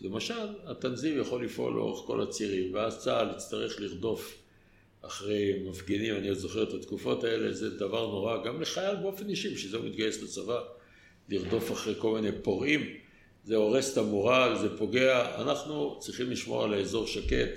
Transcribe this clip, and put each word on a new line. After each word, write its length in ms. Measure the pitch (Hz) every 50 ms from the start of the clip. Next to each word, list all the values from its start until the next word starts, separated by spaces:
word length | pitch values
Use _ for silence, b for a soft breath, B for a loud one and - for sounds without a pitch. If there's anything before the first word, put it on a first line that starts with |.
למשל, 460 | 92 95 104 113 - - 233 233 214 208 208 190 175
התנזים 540 | 160 127 - - 127 127 113 135 160 151 131
יכול 240 | 110 - 127 120 120
לפעול 300 | 107 - 123 123 123 117
לאורך 320 | 110 110 110 95 - -
כל 160 | - 113 113
הצירים, 520 | 107 95 - - 107 101 98 92 92 92 92
ואז 240 | 104 110 113 110 -
צה"ל 320 | - 131 120 120 110 98
יצטרך 500 | 92 92 - - 113 107 117 110 - -
לרדוף 580 | 104 92 85 92 104 113 104 - - - - - b b b b b b b b b b b _
אחרי 500 | - - - - 98 104 104 104 104 98 98 98 92 95
מפגינים. 480 | 90 90 90 - 104 101 110 113 104
אני 120 | 98 95 101
עוד 100 | 95 85
זוכר 240 | - 80 82 113
את 120 | 107 - -
התקופות 500 | 90 - - 101 95 - 127 123 - -
האלה, 280 | 113 113 113 107 104
זה 180 | - - 110 104
דבר 360 | 92 92 101 98 107 113 113
נורא. 380 | 104 104 98 98 113 113 110 -
גם 160 | 113 131 165
לחייל 360 | 165 - - 175 185 196 208
באופן 320 | 185 175 196 196 196 208 208
אישי, 260 | 185 - - 190 131
בשביל 160 | - - 95
זה 60 | 101
הוא 100 | 117 113
מתגייס 360 | 110 95 95 110 110 - -
לצבא, 380 | - - - 98 92 104 120 117 - - B B B B B B B B B B _ -
לרדוף 440 | 101 95 90 90 104 113 - -
אחרי 220 | 107 - - 110 101 -
כל 220 | - 110 110 110
מיני 120 | 107 101 95 -
פורעים. 440 | - 117 98 95 127 143 151 147 - - - - b b b b b b b b -
זה 120 | 101 110
הורס 360 | 110 107 107 120 135 135 135
את 60 | - 120
המורל, 580 | 110 107 104 101 98 117 127 127 127 120 110 95
זה 160 | 104 104 -
פוגע. 640 | - 107 98 107 123 131 131 131 123 120 120 - -
אנחנו 560 | - 139 147 147 - 151 151 147 147 139 - -
צריכים 300 | - - 131 - 123 127
לשמור 340 | 120 107 - 113 120 120 117
על 100 | 107 104
האזור 320 | 101 98 95 - 113 101
שקט, 480 | 90 - 104 92 - 127 127 123 123 -